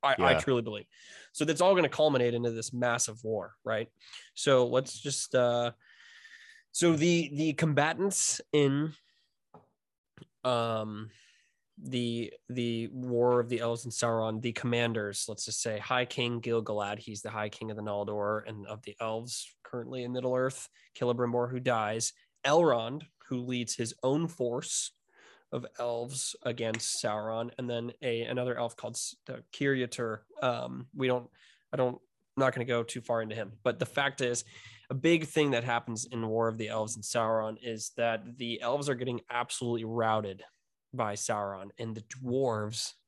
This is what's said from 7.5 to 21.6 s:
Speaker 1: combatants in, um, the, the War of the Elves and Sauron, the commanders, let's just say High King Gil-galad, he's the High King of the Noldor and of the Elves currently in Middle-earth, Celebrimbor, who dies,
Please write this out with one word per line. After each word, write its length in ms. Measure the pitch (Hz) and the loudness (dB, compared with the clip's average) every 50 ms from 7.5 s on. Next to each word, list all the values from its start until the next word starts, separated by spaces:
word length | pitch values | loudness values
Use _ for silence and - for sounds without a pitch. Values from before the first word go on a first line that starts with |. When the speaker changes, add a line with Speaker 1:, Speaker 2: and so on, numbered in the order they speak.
| 147 | 2
Speaker 1:
combatants 880 | - - 160 147 135 143 156 165 - 185 202 185 - - - - - - _ | 2 2 4 4 4 4 2 2 0 0 0 2 2 0 0 0 -2 -6 _
in, 420 | - 151 143 139 135 143 151 160 151 - _ _ _ _ _ _ _ _ _ _ _ - _ _ _ _ _ _ _ _ _ _ _ - - _ _ _ _ | 4 4 6 6 4 2 0 -2 -4 -10 _ _ _ _ _ _ _ _ _ _ _ -20 _ _ _ _ _ _ _ _ _ _ _ -20 -20 _ _ _ _
um, 680 | 127 123 117 117 117 113 110 110 107 107 104 107 107 - - _ _ _ _ _ _ _ _ _ _ _ - | 2 2 2 2 0 0 -2 -4 -4 -6 -8 -10 -12 -14 -20 _ _ _ _ _ _ _ _ _ _ _ -16
the, 560 | - 135 127 123 120 117 117 117 117 - - - _ _ | -12 -4 -4 -2 -2 -2 -2 -4 -4 -6 -10 -16 _ _
the 380 | 123 127 120 117 117 113 117 - | -4 -2 -2 -2 -2 -2 -4 -6
War 520 | - 131 123 127 123 120 123 123 123 123 | -8 -8 -6 -2 0 4 4 6 4 4
of 100 | 117 117 | 2 0
the 100 | 123 113 | -2 -2
Elves 240 | 117 117 117 117 - | 0 -2 -2 -4 -6
and 100 | 127 113 | -8 -4
Sauron, 480 | - - 117 113 113 110 110 110 110 | 0 0 2 2 2 0 0 -2 -2
the 120 | 110 120 117 | -2 -4 -4
commanders, 720 | - - 120 120 120 120 117 113 110 104 101 101 - - - | -2 -2 0 2 2 2 2 0 0 -2 -4 -4 -6 -6 -6
let's 180 | 110 - - | -6 -8 -8
just 160 | - 107 - | -6 -4 -4
say 160 | - 117 107 104 | -4 -4 -4 -4
High 280 | 101 - 127 123 123 | -4 -2 0 0 0
King 340 | 120 - - 123 120 120 117 | -2 -2 -2 -2 -2 -2 -4
Gil-galad, 580 | 117 120 117 117 110 107 107 104 101 101 104 107 | -2 0 0 0 0 -2 -4 -2 -2 -4 -4 -8
he's 240 | - - 107 101 | -8 -12 -12 -10
the 80 | - 107 | -10 -8
High 200 | 107 110 107 107 | -6 -6 -6 -6
King 200 | 101 - 113 110 | -6 -8 -10 -8
of 80 | 107 107 | -8 -6
the 60 | 104 | -6
Noldor 580 | 107 101 101 104 104 104 104 101 101 107 107 104 - | -4 -4 -2 -2 -4 -4 -2 -2 0 -2 -2 -4 -8
and 180 | 110 107 101 | -12 -12 -12
of 160 | - 107 107 | -12 -12 -12
the 140 | - - 104 _ | -12 -16 -10 _
Elves 560 | 117 113 110 113 117 123 117 - - - - _ _ | -6 -4 -4 -4 -6 -8 -10 -10 -10 -12 -16 _ _
currently 400 | - - 123 117 123 131 127 123 | -10 -10 -8 -8 -8 -8 -8 -6
in 100 | 120 123 | -4 -4
Middle-earth, 540 | 127 127 127 127 127 127 131 131 - - - _ _ _ _ _ - | -2 -2 0 0 2 0 0 -2 -4 -14 -16 _ _ _ _ _ -2
Celebrimbor, 540 | 131 123 123 120 123 120 117 123 120 120 | 0 0 2 2 0 0 2 0 0 0
who 80 | 127 | -2
dies, 540 | 123 | -2